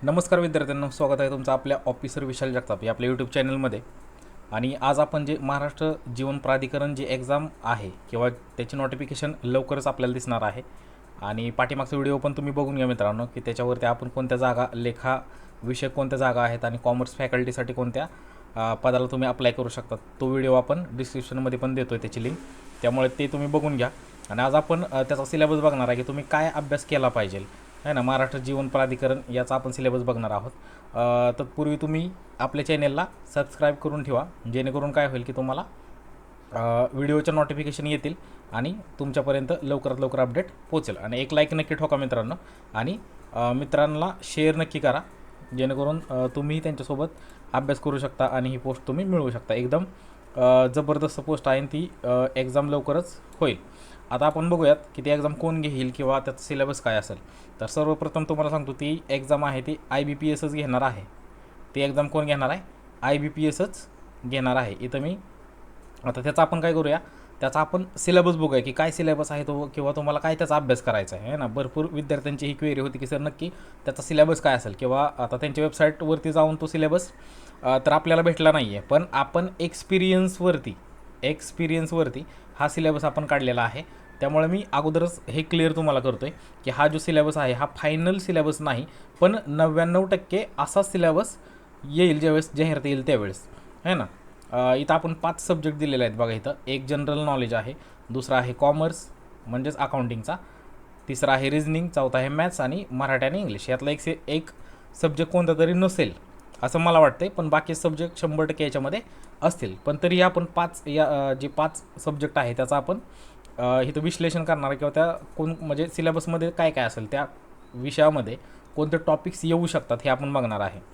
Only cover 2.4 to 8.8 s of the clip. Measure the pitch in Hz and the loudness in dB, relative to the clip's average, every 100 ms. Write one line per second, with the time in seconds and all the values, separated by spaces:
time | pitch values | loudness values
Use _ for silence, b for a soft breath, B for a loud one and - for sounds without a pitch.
2.4 | 135 127 - 98 110 113 123 127 123 - | -2 -2 -2 -4 -2 -2 0 0 -2 0
3.4 | 131 135 135 107 - - - - B B | 0 0 -2 -4 -10 -18 -20 -20 B B
4.4 | - 110 123 139 135 143 147 156 147 151 | -8 -4 -4 -2 0 2 2 0 -2 -4
5.4 | 139 139 143 - 156 156 - 120 135 139 | -2 -2 -4 -4 -4 -4 -8 -6 -4 -4
6.4 | 139 165 131 143 143 139 139 127 127 143 | 0 0 0 -4 -4 -4 -4 -4 0 -2
7.4 | 156 - 110 117 101 95 - 117 123 120 | -2 -8 -2 -2 -4 -12 -8 -2 -2 -2
8.4 | - - 120 139 | -14 -10 -8 -4